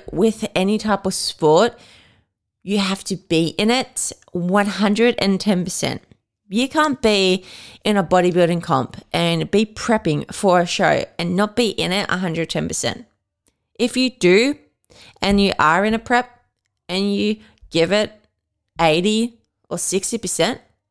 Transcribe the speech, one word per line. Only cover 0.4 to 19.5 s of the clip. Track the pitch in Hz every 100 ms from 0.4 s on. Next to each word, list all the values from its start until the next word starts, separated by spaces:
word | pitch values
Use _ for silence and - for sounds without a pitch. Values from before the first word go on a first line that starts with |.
| 208 -
any | 190 214
type | 214 202 190
of |
sport, | - - - 151 160 233 - - - _ _ _ _ _ _
you | - 202
have | 190 190
to | - 180
be | - 160 165
in | - 214
it | 247 254 - - - _
one | 180 175 196 202
hundred | 185 208 208 233 240
and | 196 190
ten | - 180 180
percent. | - - - - _ _ _ _
You | 196 254
can't | 311 311 262
be | 226 208 185 185 - - - - -
in | 208
a |
bodybuilding | 175 180 180 175 170 170
comp | 170 139 123 - -
and | 160 170 165 156
be | 202 220
prepping | - - 214 175 147 143
for | - 202 180
a | 175
show | - 170 147 - -
and | 175 180
not | 208 214
be | 233
in | - 170
it | 185 196
a | 185
hundred | 185 165 160
ten | 160 156
percent. | - 120 - - _ _ _ _ _ _ -
If | 240 254
you | 254
do, | - - 185 254 294 _ _ _ - - _
and | - 202
you | 196 -
are | 151 170 208
in |
a | 226
prep | 226 247 247 _ _ _ _ _ -
and | 185 202
you | 202 208 214 - _ -
give | 170 165
it | 202 208 - _ _ _ _ _ -
eighty | 165 156 185 214 233 - _